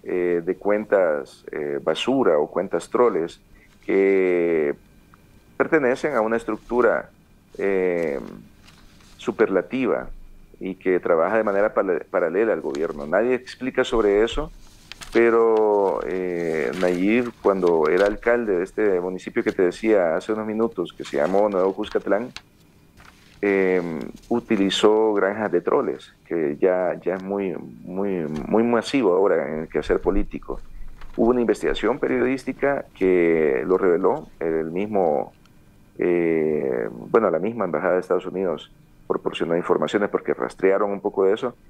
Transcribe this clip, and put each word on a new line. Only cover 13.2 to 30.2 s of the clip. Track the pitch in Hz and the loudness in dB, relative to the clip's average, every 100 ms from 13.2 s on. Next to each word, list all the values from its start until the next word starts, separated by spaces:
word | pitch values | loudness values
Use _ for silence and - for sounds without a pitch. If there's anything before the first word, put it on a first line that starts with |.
| 120 | 0
explica | 123 - - 127 127 | -2 -6 -10 -6 -4
sobre | 123 117 104 101 | -2 2 2 2
eso, | 113 - 156 - - - - - - | 2 -2 -8 -12 -20 -20 -20 -20 -2
pero, | 117 117 113 113 110 107 104 98 76 - | 4 4 6 4 4 4 4 2 0 -4
eh, | 92 90 87 85 80 62 87 | -4 -4 -2 -2 -2 -2 0
Nayib, | 92 90 98 117 120 - | 0 2 2 0 -2 -2
cuando | 104 98 90 82 76 | 0 2 4 4 4
era | 90 101 | 4 2
alcalde | - 117 120 113 90 | 2 0 0 2 -2
de | |
este | 92 - 107 90 | -2 0 0 0
municipio | 90 92 - 120 | -2 -8 -6 -4
que | 107 | -2
te | 98 | 2
decía | 90 - 110 104 85 85 | 0 0 2 4 4 0
hace | - | -2
unos | 107 107 | -4 -4
minutos, | 107 113 113 82 | -2 -2 -2 -8
que | - | -8
se | 69 71 | -6 -2
llamó | 76 98 107 | 2 2 2
Nuevo | 92 95 | 2 0
Cuscatlán, | 98 107 107 98 98 240 - _ _ _ _ - - - - - - | 0 -4 -4 0 -2 -2 -14 _ _ _ _ -20 -20 -20 -20 -20 -4
eh, | 104 98 95 92 87 80 - - - | 0 2 2 2 0 -6 -8 -14 -4
utilizó | 120 113 107 98 - 107 107 110 | -4 0 2 2 4 4 4 4
granjas | 104 95 107 104 | 2 0 0 0
de | 87 | 0
troles, | 85 143 107 65 - _ - | 2 0 0 -6 -12 _ -6
que | 82 73 73 | -2 -2 2
ya, | 92 92 90 78 | 2 2 0 -2
ya | 85 92 | -4 -6
es | |
muy, | 95 101 95 80 - - | -4 -4 -4 -6 -12 -16
muy, | - 92 101 92 76 76 - | -10 -6 -4 -2 -4 -6 0
muy | 107 | 2
masivo | 117 117 - 139 104 | 2 0 0 0 2
ahora | 90 98 82 71 | 4 4 2 -2
en | 78 | -6
el | 80 | -4
quehacer | 76 - 90 | -6 -2 0
político. | - 101 | 2 0